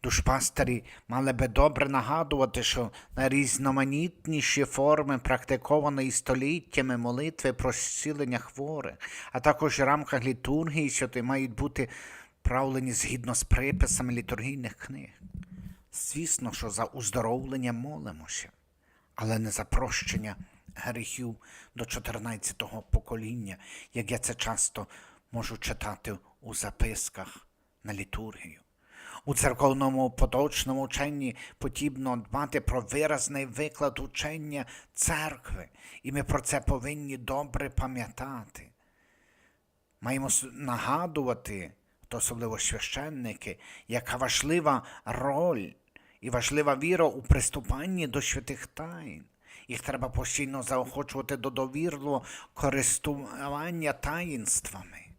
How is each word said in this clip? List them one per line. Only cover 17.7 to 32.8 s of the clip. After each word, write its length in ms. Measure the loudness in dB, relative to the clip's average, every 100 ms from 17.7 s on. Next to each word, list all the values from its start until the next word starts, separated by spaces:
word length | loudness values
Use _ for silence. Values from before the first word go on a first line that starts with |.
молимося, 760 | -2 -4 -8 -10 -12 -8 -8 -10 _ _ _ _ _ _
але 240 | -6 -2 0
не 120 | 0
за 140 | -2
прощення 720 | 2 2 2 -2 -2 -2 -4 -10 -14 -20 -20
гріхів 640 | -10 -6 -6 -6 -8 -8 -10 -16 -20 -20
до 100 | -8
чотирнадцятого 1000 | -6 -6 -6 -6 -6 -6 -6 -8 -12 -14
покоління, 720 | 2 2 2 -6 -4 -6 -6 -10 -14 -18 -8
як 160 | -6 -2
я 80 | -2
це 160 | -2
часто 520 | -4 -2 0 -2 -2 -10 -12 -20 -20 _
можу 260 | -8 -6 -6
читати 600 | -6 -4 -6 -6 -8 -10 _ _
у 140 | -10
записках 920 | -6 -6 0 0 0 -6 -8 -14 -14 _ _ _ _
на 100 | -10
літургію. 680 | -10 -8 -8 -8 -12 -16 -18 _ _ _ -20 -16 -12
У 100 | -4
церковному 760 | 2 4 6 6 6 4 4 2
поточному 720 | 6 6 6 4 2 -2 -2
ученні 540 | -2 -2 -2 -2 -4 -6 -14 -8
потрібно 580 | -6 -2 -2 -2 -2 -2
дбати 440 | -2 -2 0 0
про 200 | 2 0